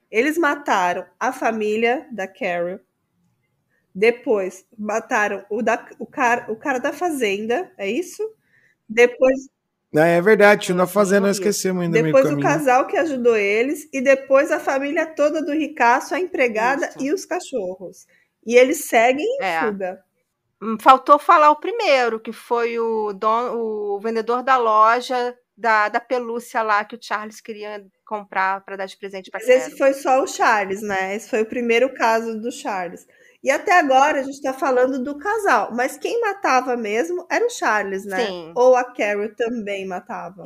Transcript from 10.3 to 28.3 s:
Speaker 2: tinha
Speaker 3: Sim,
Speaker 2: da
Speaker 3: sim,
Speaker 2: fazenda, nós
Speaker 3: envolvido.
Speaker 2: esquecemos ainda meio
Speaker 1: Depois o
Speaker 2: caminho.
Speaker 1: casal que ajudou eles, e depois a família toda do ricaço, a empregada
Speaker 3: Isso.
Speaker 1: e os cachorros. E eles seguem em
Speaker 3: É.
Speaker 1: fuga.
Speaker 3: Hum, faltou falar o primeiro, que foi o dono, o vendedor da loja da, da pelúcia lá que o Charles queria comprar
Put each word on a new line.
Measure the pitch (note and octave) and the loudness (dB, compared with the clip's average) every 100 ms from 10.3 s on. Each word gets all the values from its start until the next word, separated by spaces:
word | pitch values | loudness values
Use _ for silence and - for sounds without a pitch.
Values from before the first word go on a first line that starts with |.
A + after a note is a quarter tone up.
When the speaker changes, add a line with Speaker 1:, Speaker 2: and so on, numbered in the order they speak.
| G#3+ G#3 G#3 - | 6 6 6 2
Speaker 2:
tinha | F3+ | 0
Speaker 3:
Sim, | |
Speaker 2:
da | F3+ | 0
Speaker 3:
sim, | |
Speaker 2:
fazenda, | G3+ G3+ G3+ G3 | 2 2 4 2
nós | G3 | 0
Speaker 3:
envolvido. | F#3+ | -2
Speaker 2:
esquecemos | G3+ F#3+ F#3 | -2 -2 -2
ainda | F3 | 0
meio | A3+ D#3+ | 2 4
Speaker 1:
Depois | G3+ C4+ | 4 4
o | |
Speaker 2:
caminho. | C#4+ C#4+ | 2 0
Speaker 1:
casal | D4 C#4+ B3 D#4+ | 0 2 2 2
que | G4 | -2
ajudou | D#4+ C4 A#3+ A3+ | -2 0 2 2
eles, | G3+ G#3+ B3+ D4 - | 2 0 0 -4 -6
e | C4+ | -2
depois | C4 C4+ C4+ C4+ C#4+ | 2 2 4 2 4
a | D4+ | 0
família | - C#4 C#4 E4 D#4+ | -2 -2 -2 -4 -4
toda | D#4+ D4+ D#4 | 0 0 0
do | C#4+ | -4
ricaço, | D4 D4+ - A#3 B3+ C#4 | -4 -4 0 2 2 0
a | F4+ | -6
empregada | F#4 F4+ B3+ G#3+ A#3 C4+ - | -4 0 0 0 -2 -2 -4
Speaker 3:
Isso. | - C4 | -6 -4
Speaker 1:
e | |
os | F#4 - | -4 -4
cachorros. | E4+ F4 C4 G3 - F#3 - _ _ _ _ - | -8 -6 -8 -8 -10 -16 -18 _ _ _ _ 2
E | A#3+ | 6
eles | C4 D#4+ - | 6 2 0
seguem | A#3+ A#3 C4+ G4 | 2 4 2 -2
em | C5+ | -2
Speaker 3:
É. | F#3+ E3 | -2 -2
Speaker 1:
fuga. | D#3+ G3 F#3 G3 _ _ _ _ _ _ | -4 -4 -8 -10 _ _ _ _ _ _
Speaker 3:
Hum, | G#3 G#3+ | -8 0
faltou | D#4 C4 B3+ D4 | 6 6 6 2
falar | D4 E4+ D4+ | 6 6 6
o | D4+ | 2
primeiro, | E4+ A#4 G4+ C4+ A#3+ A3 | -2 -4 2 2 2 -4
que | A3 | -10
foi | A3 - A#3 A#3 A#3 | -16 -6 -2 -2 -4
o | A3+ A3 G#3+ | -4 -2 -4
dono, | G3 G#3+ A3+ B3 A#3 | -4 -2 -2 -2 -4
o | A3+ G#3+ G#3 G3+ | -6 -6 -6 -4
vendedor | A3 A3+ A3 A#3+ | -4 -4 -2 -2
da | B3+ C4 | 2 2
loja | A3+ G#3+ A3 A#3+ B3 B3+ A#3+ B3 _ _ | 4 4 6 4 0 -4 -4 -8 _ _
da, | A3+ A3 G#3 | 0 2 2
da | A3+ | -2
pelúcia | - B3+ A#3+ A#3 A#3 B3 | -2 -4 -4 -8 -6 -4
lá | A3 G#3 | 0 0
que | G#3+ A3+ | -2 -12
o | |
Charles | - G#3+ G#3+ G#3+ | -8 -8 -8 -16
queria | - G#3+ G#3 G#3 G3 _ _ | -16 -12 -12 -12 -16 _ _
comprar | G#3+ G3 | -10 -6